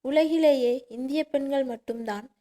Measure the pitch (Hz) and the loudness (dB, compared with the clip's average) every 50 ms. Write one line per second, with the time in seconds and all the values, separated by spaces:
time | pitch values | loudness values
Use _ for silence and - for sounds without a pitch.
0 | _ 254 277 311 320 320 320 330 320 302 285 262 247 240 240 262 254 _ 226 233 | _ 2 2 2 2 4 2 4 4 4 4 4 2 0 0 -2 -6 _ -12 -10
1 | 254 262 277 311 302 302 - 285 269 277 277 277 269 254 233 226 _ - 233 233 | -8 -4 -2 -2 -2 0 -2 -4 -2 0 -2 -2 -2 -2 -6 -10 _ -10 -10 -8
2 | 226 220 208 202 220 262 _ _ | -6 -8 -8 -8 -10 -16 _ _